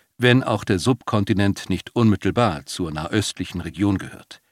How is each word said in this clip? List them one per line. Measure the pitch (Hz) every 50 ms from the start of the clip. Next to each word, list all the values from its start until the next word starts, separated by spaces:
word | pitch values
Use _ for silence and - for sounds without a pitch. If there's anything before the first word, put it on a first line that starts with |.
| _ _ _ -
wenn | 120 123 123 127 127
auch | - 117 101 -
der | - 104 90
Subkontinent | 80 120 135 - _ - - 107 101 - 110 95 101 98 98 - - -
nicht | 95 85 - - -
unmittelbar | 120 120 110 104 90 - 98 87 120 120 110 78 71 69
zur | - - - 92 80
nahöstlichen | 76 78 80 85 - 107 101 - - - 92 - - 90
Region | 85 85 76 80 98 101 98 92
gehört. | 76 67 - - - - - - _ _